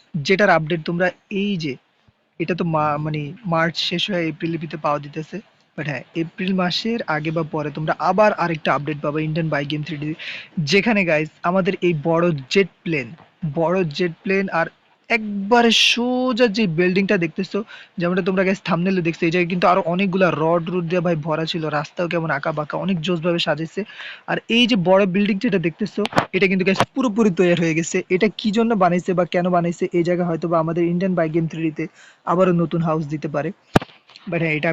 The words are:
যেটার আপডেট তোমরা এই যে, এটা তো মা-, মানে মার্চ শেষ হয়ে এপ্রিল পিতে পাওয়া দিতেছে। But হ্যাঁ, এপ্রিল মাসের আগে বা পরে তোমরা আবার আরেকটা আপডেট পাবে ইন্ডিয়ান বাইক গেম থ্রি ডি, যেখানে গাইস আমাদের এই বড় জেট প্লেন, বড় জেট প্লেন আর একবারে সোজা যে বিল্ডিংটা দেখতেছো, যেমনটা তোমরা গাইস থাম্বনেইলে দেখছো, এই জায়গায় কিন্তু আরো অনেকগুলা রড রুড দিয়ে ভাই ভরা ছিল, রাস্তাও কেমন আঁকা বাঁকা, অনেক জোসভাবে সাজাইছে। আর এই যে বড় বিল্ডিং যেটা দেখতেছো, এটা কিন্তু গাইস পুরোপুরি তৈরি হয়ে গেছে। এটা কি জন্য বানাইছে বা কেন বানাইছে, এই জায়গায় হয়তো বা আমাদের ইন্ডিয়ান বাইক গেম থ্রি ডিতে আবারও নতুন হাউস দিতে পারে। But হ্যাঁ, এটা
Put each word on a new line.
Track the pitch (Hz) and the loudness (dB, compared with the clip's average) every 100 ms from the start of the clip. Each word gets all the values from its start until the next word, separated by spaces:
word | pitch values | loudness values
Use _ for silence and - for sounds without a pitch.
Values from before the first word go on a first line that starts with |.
| _ 151 139 | _ -6 0
যেটার | 190 202 165 | 4 6 4
আপডেট | 156 170 156 | 2 -2 -2
তোমরা | 170 180 - _ 202 | -2 -2 -2 _ -2
এই | 208 190 | -2 -2
যে, | 156 123 _ _ _ _ _ - | -4 -8 _ _ _ _ _ -8
এটা | 165 175 | -4 -2
তো | 170 | 0
মা-, | 160 151 147 | 2 0 0
মানে | 151 151 143 185 185 | -2 -4 -6 -10 -2
মার্চ | 165 165 - - | 0 0 -2 -4
শেষ | 175 208 | -4 -2
হয়ে | 180 160 | -2 -2
এপ্রিল | 151 165 165 | -4 -4 -4
পিতে | 156 156 | -6 -4
পাওয়া | 151 147 147 | -2 -2 -4
দিতেছে। | 160 156 190 - _ _ - | -10 -10 -12 -14 _ _ -10
But | 147 | -8
হ্যাঁ, | 127 - 165 | -8 -8 -6
এপ্রিল | 160 - 185 185 | -6 -4 -2 0
মাসের | 175 - 226 233 - | 0 -2 -4 -4 -2
আগে | 151 156 165 | -4 -2 -4
বা | 156 | -4
পরে | 160 147 143 | -4 -6 -4
তোমরা | 160 - 160 | -4 -2 0
আবার | 190 214 190 | 4 4 4
আরেকটা | 170 160 - 139 | -2 -2 0 -2
আপডেট | 147 151 | -2 -4
পাবে | 151 151 156 | -4 -2 -2
ইন্ডিয়ান | 160 160 | -2 -2
বাইক | 147 143 | -2 -4
গেম | 151 151 | -6 -6
থ্রি | 147 | -6
ডি, | 151 160 - - - - 139 | -6 -8 -10 -14 -8 -6 2
যেখানে | 196 226 208 170 | 2 4 2 2
গাইস | 151 156 - 175 | 0 0 -4 0
আমাদের | 190 185 185 175 | 2 0 0 0
এই | 156 160 | 0 0
বড় | 165 175 143 131 | 2 2 0 0
জেট | 196 185 _ | 0 0 _
প্লেন, | 180 151 117 85 - _ 160 156 | -6 -4 -6 -14 -20 _ -6 0
বড় | 160 190 170 143 | 0 0 -2 -2
জেট | 180 165 | -4 -4
প্লেন | 190 190 196 165 | -2 -2 0 -2
আর | 165 - _ _ - | -2 -6 _ _ -2
একবারে | 233 214 202 196 240 233 - - | -2 -2 -6 2 4 6 4 2
সোজা | 226 247 254 254 233 247 202 | 2 0 0 0 2 2 4
যে | 208 156 | 0 2
বিল্ডিংটা | 180 185 196 208 | 2 2 2 2
দেখতেছো, | 165 - 185 202 202 - - - | 0 -4 -4 -6 -8 -14 -14 -4
যেমনটা | 175 185 190 | 0 0 0
তোমরা | 185 185 | 2 0
গাইস | 196 - | 0 -2
থাম্বনেইলে | 165 185 185 170 | 0 0 0 0
দেখছো, | 160 170 | 0 0
এই | |
জায়গায় | 180 170 | 2 0
কিন্তু | 180 185 | 2 4
আরো | 185 165 | 4 2
অনেকগুলা | 175 196 190 180 147 | 0 0 2 2 2
রড | 160 175 165 | 2 0 0
রুড | 185 165 | -4 -2
দিয়ে | 180 175 | 0 0
ভাই | 165 160 | -2 -2
ভরা | 156 160 | -4 -2
ছিল, | 175 156 147 | -4 -4 -4
রাস্তাও | 151 - 175 | -4 -6 -4
কেমন | 170 160 139 | -2 -2 -2
আঁকা | 165 156 | -2 -4
বাঁকা, | 147 156 | -4 -4
অনেক | 175 175 165 | -2 -2 -2
জোসভাবে | 175 175 170 170 | -2 0 0 -2
সাজাইছে। | 147 160 - 214 - - - - | -2 -4 -8 -10 -12 -16 -14 -6
আর | 170 - 233 | -6 0 2
এই | 233 | 4
যে | 233 170 | 4 6
বড় | 190 202 | 6 4
বিল্ডিং | 185 202 196 | 2 0 0
যেটা | 254 196 165 | 0 0 -2
দেখতেছো, | - 208 - 208 - - 185 | -4 -6 -4 -2 0 0 0
এটা | 196 | 2
কিন্তু | 190 180 | 2 2
গাইস | 190 - | 0 0
পুরোপুরি | 269 247 202 214 170 | 0 0 2 2 4
তৈরি | 180 170 | 4 4
হয়ে | 165 160 | 2 0
গেছে। | 165 185 - | -2 -4 -2
এটা | 185 214 - | 0 0 0
কি | 220 208 | -2 0
জন্য | 226 220 | 2 4
বানাইছে | 180 180 180 180 | 4 2 0 0
বা | 175 | 0
কেন | 180 180 175 | 0 2 2
বানাইছে, | 170 170 185 175 | 0 -2 -2 0
এই | 170 | 0
জায়গায় | 175 175 | 0 0
হয়তো | 165 170 | -2 0
বা | 165 | 0
আমাদের | 160 170 170 | 0 0 0
ইন্ডিয়ান | 175 190 170 | 0 0 0
বাইক | 160 165 | 0 0
গেম | 165 | -2
থ্রি | 160 160 | -2 -4
ডিতে | 151 156 - - _ - | -4 -10 -12 -20 _ -2
আবারও | 170 185 175 | 2 4 4
নতুন | 160 170 165 | 0 0 0
হাউস | 156 147 | -2 -2
দিতে | 151 156 | -6 -4
পারে। | 147 151 - _ - - - _ - - | -4 -6 -8 _ -2 -2 -10 _ -18 -6
But | 165 | -4
হ্যাঁ, | 165 151 | -2 0
এটা | 165 | 0